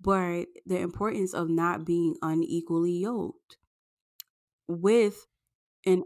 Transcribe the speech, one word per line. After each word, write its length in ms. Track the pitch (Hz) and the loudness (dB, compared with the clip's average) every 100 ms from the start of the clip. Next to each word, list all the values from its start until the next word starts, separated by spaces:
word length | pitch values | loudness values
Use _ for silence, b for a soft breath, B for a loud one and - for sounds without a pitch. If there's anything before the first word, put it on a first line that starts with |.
but 460 | 190 190 180 175 - - 185 | 0 2 2 -2 -6 -10 -4
the 120 | 180 | -2
importance 560 | 175 - 208 214 185 | -2 -4 -4 -2 -2
of 140 | 180 165 | -2 0
not 360 | 165 170 175 160 | 2 0 -2 -2
being 300 | 170 165 - | 0 0 0
unequally 720 | 160 160 165 170 170 165 175 | -2 -2 0 -2 -2 0 0
yoked 640 | 175 196 240 - - _ - _ _ _ _ _ - - _ _ _ - | 0 -2 -4 -6 -10 _ -20 _ _ _ _ _ -20 -20 _ _ _ -10
with 580 | 170 190 233 208 - - _ _ _ _ _ 190 | -2 2 4 4 0 -14 _ _ _ _ _ 2
an 180 | 185 | 2